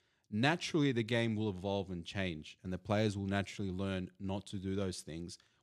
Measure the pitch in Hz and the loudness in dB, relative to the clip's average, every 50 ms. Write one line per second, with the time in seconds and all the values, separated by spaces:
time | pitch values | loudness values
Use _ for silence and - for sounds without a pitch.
0 | _ _ _ _ _ - 107 104 127 147 170 175 - - - 156 143 139 120 120 | _ _ _ _ _ -4 0 2 4 4 4 2 0 2 4 4 6 6 4 2
1 | 110 107 123 117 117 113 107 104 110 107 92 90 95 98 101 101 92 95 92 85 | 2 2 2 2 4 2 2 2 0 0 -2 -2 -2 0 0 0 0 -2 -4 -6
2 | 80 - - 101 95 90 80 76 78 - - _ - 95 90 87 - 113 104 107 | -6 -6 -2 -2 -2 -2 -2 -4 -8 -14 -14 _ -6 -6 -6 -4 0 2 4 4
3 | 110 107 98 98 98 98 101 101 95 - - - 101 95 90 92 98 98 95 92 | 4 2 2 0 -2 0 0 0 0 -2 -4 -4 -4 -2 -2 -2 -2 -2 -2 -2
4 | 90 - - - 101 95 98 101 - - 107 95 95 95 95 101 98 92 87 - | -4 -6 -8 -6 -4 -2 -2 -4 -4 -6 -8 -6 -2 -2 0 0 0 0 -2 -6
5 | - - 78 82 85 87 - - _ _ _ _ | -8 -8 -8 -8 -8 -8 -10 -14 _ _ _ _